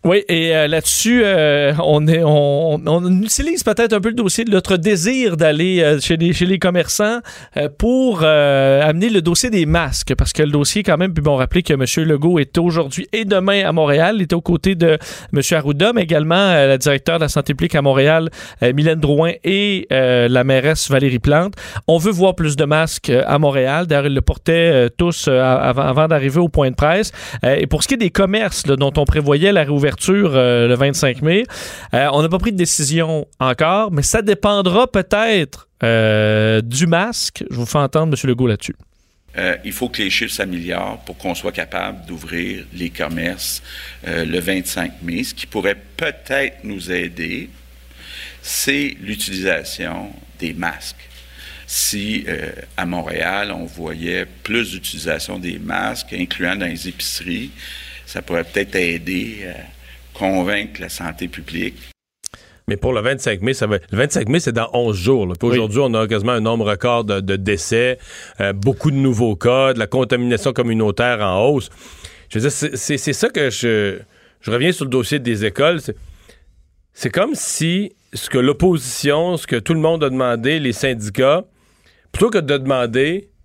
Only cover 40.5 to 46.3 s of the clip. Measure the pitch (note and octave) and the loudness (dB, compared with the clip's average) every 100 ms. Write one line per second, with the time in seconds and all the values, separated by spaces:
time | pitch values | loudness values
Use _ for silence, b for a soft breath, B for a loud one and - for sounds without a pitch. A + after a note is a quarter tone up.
40.5 | F2 F2 F2 F#2+ A2 - F2 F#2+ E2+ F#2 | -6 -6 -6 -6 -10 -14 -10 -8 -6 -6
41.5 | F2+ D#2+ F2+ G2 G2 E2 E2 D#2+ E2+ F#2+ | -8 -8 -8 -8 -10 -14 -14 -8 -8 -6
42.5 | G2 D#2 F2 E2+ - D2+ E2+ E2+ F#2 - | -10 -14 -10 -10 -6 -8 -4 -6 -6 -10
43.5 | - B B B B E2 E2 D#2+ F2+ F2 | -10 B B B B -8 -6 -4 -4 -4
44.5 | F#2+ F2+ - E2+ - E2+ G2 - - - | -6 -6 -8 -8 -10 -10 -8 -8 -12 -8
45.5 | G#2+ F#2+ G2+ - - D#3+ - - | -4 -4 -4 -10 -10 -10 -10 -6